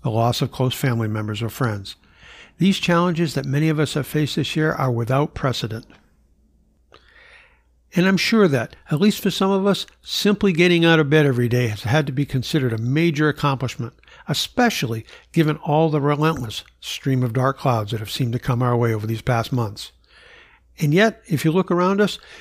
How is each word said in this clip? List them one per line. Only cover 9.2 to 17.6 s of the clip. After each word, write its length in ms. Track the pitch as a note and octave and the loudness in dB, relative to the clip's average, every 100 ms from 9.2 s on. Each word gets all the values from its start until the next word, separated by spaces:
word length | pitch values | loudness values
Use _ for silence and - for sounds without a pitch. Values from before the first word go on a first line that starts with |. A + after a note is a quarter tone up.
for 80 | G3+ | -2
some 220 | - F#3+ | 0 0
of 160 | G3 G3 | 2 2
us, 180 | F#3+ - _ | 0 -4 _
simply 520 | - - G3+ G#3 G3+ | -10 -2 0 2 2
getting 320 | D#3+ F3+ F3 E3 | 4 4 4 4
out 160 | E3 | 4
of 80 | D3 | 4
bed 160 | D#3 D3 | 4 4
every 240 | B2 A#2+ | 2 2
day 180 | A#2+ A#2+ | 2 0
has 160 | G#2+ | -4
had 240 | G#2 C#3+ D3 | 0 0 0
to 60 | |
be 120 | C3 C#3+ | -2 -2
considered 460 | C3+ A#2+ D#3+ C3 | -4 -2 0 0
a 60 | A2+ | -2
major 500 | A#2 C#3+ E3+ D3 D3+ | -2 2 2 2 0
accomplishment, 680 | C#3+ D3+ C3+ B2+ - A#2 - _ - - | 0 -2 -2 -4 -6 -10 -10 _ -20 -6
especially 760 | - - - B3 - A#2+ A2+ - - _ | -4 -4 0 0 0 -4 -6 -10 -20 _
given 240 | - D#3 D3+ | 0 0 0
all 320 | - D3 D#3+ | 0 2 2
the 100 | D3+ | 2
relentless 640 | C#3 D3 D3+ D#3+ A#2+ - - _ | 0 0 0 -2 -6 -10 -14 _
stream 420 | - - - C3 | -12 -8 -2 0
of 120 | B2 | 0
dark 240 | A2+ C3 | 0 -2
clouds 340 | C3+ | -2